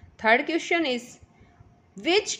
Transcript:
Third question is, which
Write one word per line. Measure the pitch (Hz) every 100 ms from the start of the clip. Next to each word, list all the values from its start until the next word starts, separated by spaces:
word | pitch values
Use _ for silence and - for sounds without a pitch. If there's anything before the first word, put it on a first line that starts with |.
| - -
Third | 220 247 294
question | 320 - 339 294
is, | 247 - - - _ - _ - _ _ 190
which | 262 403 -